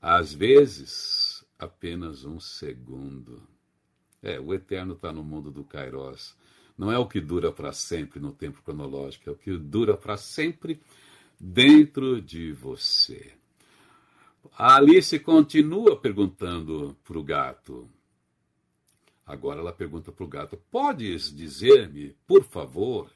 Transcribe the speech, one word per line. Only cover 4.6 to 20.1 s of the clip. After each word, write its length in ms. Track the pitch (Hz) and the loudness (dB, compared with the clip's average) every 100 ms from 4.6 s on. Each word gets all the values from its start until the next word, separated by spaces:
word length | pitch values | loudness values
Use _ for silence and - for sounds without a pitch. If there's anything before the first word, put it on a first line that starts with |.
| _ 92 92 82 | _ -10 -10 -12
tá 160 | 85 | -12
no 100 | 80 | -12
mundo 300 | 76 78 73 | -12 -14 -14
do 140 | 71 71 | -18 -16
Kairos. 680 | 76 65 65 67 67 - _ _ _ _ - | -16 -14 -14 -16 -16 -20 _ _ _ _ -10
Não 120 | 95 | -4
é 80 | 120 | -4
o 80 | 123 | -4
que 140 | 98 | -6
dura 320 | 76 87 80 | -6 -4 -4
pra 220 | - 73 | -6 -14
sempre 480 | 69 - 82 69 73 | -12 -10 -10 -10 -12
no 100 | 71 | -14
tempo 300 | 71 78 69 | -14 -16 -16
cronológico, 680 | - 76 69 69 69 - - | -16 -14 -12 -12 -14 -16 -16
é 40 | |
o 20 | 73 | -14
que 220 | - 90 | -10 -12
dura 400 | 76 101 110 101 | -6 -4 0 -2
pra 180 | - 104 | -4 -12
sempre 680 | - - 160 170 165 151 _ _ _ _ _ _ | -12 -8 -8 -8 -14 -14 _ _ _ _ _ _
dentro 840 | 90 90 135 151 147 - 131 123 | -6 4 10 10 10 2 -4 -4
de 320 | - 82 82 | -6 -12 -12
você. 800 | 69 65 65 - - - - - _ _ _ _ _ _ _ _ _ _ _ - - | -12 -14 -8 -4 -2 -2 -4 -20 _ _ _ _ _ _ _ _ _ _ _ -20 0
A 200 | 117 135 | 8 10
Alice 400 | 143 180 - 156 | 10 8 6 -6
continua 800 | - 160 147 156 151 180 233 156 | 4 6 6 4 2 4 4 4
perguntando 1000 | 123 101 98 - 90 87 78 78 71 71 | -4 -2 -4 -4 -8 -8 -8 -10 -10 -14
pro 180 | _ 82 | _ -12
gato. 680 | 73 76 65 - - 64 60 _ _ _ _ _ _ _ _ _ _ _ _ _ - | -6 -6 -6 -10 -20 -20 -20 _ _ _ _ _ _ _ _ _ _ _ _ _ -20
Agora 340 | 71 67 73 | -12 -10 -8
ela 140 | 85 | -12
pergunta 360 | 85 85 80 | -10 -12 -12
pro 180 | - | -16